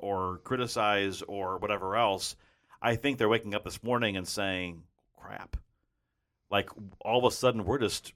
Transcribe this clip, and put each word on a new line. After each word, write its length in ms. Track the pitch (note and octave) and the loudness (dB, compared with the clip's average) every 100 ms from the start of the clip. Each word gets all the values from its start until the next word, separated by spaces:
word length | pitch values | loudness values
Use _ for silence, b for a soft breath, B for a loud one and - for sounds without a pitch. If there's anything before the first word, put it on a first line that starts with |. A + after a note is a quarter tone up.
or 380 | G2+ F#2+ F#2 F2+ | -4 -2 -2 -4
criticize 800 | - B2+ A#2+ A#2+ G#2 G2+ G2 F#2 | -4 -4 -2 0 2 4 2 -2
or 360 | - G2+ F#2 F#2+ | -8 -6 -4 -2
whatever 380 | G#2 G2+ F#2+ G#2+ | -2 -2 0 2
else, 400 | A2 F#2+ - - b b b b | 2 2 -4 -10 b b b b
I 140 | A#2 A#2 | 0 0
think 200 | C#3+ B2+ | 0 2
they're 120 | G#2+ | 4
waking 260 | A2+ G#2+ | 2 0
up 100 | G#2 | -6
this 180 | F2+ - | -6 -8
morning 340 | A#2 A#2+ A2+ G2 | -2 0 0 -2
and 100 | F#2 | -4
saying, 560 | - F#2+ F#2 F2+ E2 E2 _ _ _ | -4 -2 -2 -6 -10 -18 _ _ _
"Crap. 400 | - G#2 - - - _ _ _ _ _ _ _ - | -14 -14 -10 -10 -10 _ _ _ _ _ _ _ 0
Like, 180 | G2+ - - G2 - | 0 0 -6 -16 -8
all 240 | G#2+ B2 | 2 6
of 80 | B2 | 6
a 20 | |
sudden, 300 | - B2+ A2+ | 6 2 4
we're 140 | F#2 C3+ | 0 0
just, 340 | G#2 - - | 0 -2 -8